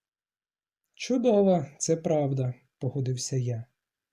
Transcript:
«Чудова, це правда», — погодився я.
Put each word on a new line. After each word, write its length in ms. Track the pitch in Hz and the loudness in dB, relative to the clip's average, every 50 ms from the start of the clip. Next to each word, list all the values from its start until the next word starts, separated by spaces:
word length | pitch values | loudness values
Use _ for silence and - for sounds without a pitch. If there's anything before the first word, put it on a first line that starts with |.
| _ _ _ _ _ _ _ _ _ _ _ _ _ _ _ _ _ _ _ | _ _ _ _ _ _ _ _ _ _ _ _ _ _ _ _ _ _ _
«Чудова, 760 | - - - 247 254 233 247 208 202 202 190 180 170 135 - - _ | -14 -4 -2 -2 0 2 4 4 4 6 4 4 2 0 -4 -8 _
це 180 | - 160 165 | -2 0 0
правда», — 580 | 165 - 170 156 151 143 135 135 131 127 127 127 - _ _ _ _ | 0 0 0 0 2 2 0 0 -2 -2 -4 -4 -8 _ _ _ _
погодився 580 | 143 120 107 139 123 127 127 120 - - 139 131 | -6 -4 -4 -4 -4 -4 -4 -4 -6 -4 -4 -4
я. 280 | 123 123 117 110 113 - _ _ _ _ _ _ _ _ | -2 -2 -4 -6 -8 -12 _ _ _ _ _ _ _ _